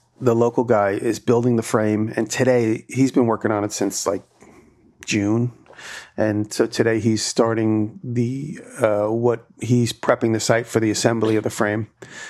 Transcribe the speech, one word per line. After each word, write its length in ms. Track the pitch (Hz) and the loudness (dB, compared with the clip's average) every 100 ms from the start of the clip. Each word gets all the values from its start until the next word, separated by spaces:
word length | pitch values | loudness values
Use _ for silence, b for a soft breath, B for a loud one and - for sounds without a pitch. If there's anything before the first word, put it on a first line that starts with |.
| _ _ | _ _
the 160 | 123 117 | 0 2
local 280 | 120 131 | 2 2
guy 280 | 120 107 101 | 2 2 2
is 280 | 101 120 104 | 0 -2 -2
building 380 | - 120 123 117 | 0 2 2 0
the 60 | |
frame. 480 | - 110 107 107 110 107 | 0 0 2 0 -2 -4
And 120 | 107 | -4
today, 560 | - 127 123 110 117 - | 0 2 2 2 -2 -4
he's 220 | 123 131 | 0 2
been 160 | 139 117 | 2 2
working 240 | 107 107 | 0 -2
on 120 | 104 | -2
it 80 | 107 | -2
since, 360 | - 98 - 95 | -2 -4 -2 -4
like, 160 | 95 - _ b b b b b _ - | -4 -8 _ b b b b b _ -6
June. 460 | 107 101 113 123 - B B B B B - | -2 0 0 -2 -6 B B B B B -4
And 340 | 107 104 107 | -2 -2 -4
so 140 | - 117 | -2 -2
today 340 | - 113 113 | 0 0 2
he's 220 | 113 107 | 0 0
starting 760 | - - 113 113 110 110 104 - | 0 0 0 2 0 0 -2 -6
the, 560 | 127 120 120 135 147 - - - | -6 -2 -2 -4 -10 -14 -16 0
uh, 240 | 113 104 107 | 2 2 0
what 400 | 117 120 113 - - | 0 0 0 -6 -10
he's 320 | 113 123 117 | 0 2 2
prepping 400 | - - 120 117 | 0 0 2 0
the 60 | 110 | 0
site 260 | - 117 120 | 0 0 0
for 140 | 113 | 0
the 100 | 110 | 0
assembly 460 | 101 120 113 110 107 | 2 0 2 0 0
of 80 | |
the 80 | 107 | -2
frame. 340 | - 104 107 113 _ B B | -2 -2 -2 -6 _ B B